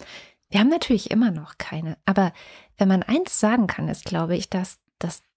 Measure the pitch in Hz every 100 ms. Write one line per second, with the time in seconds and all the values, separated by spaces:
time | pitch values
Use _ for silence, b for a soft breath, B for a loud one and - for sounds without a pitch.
0 | B B B B _ 202 240 339 - 214
1 | - 214 233 160 156 - - 156 160 -
2 | - 196 185 B B B B - 190 190
3 | - 285 370 - 214 240 190 - 160 -
4 | - 175 165 175 - 190 185 - _ _
5 | 170 - -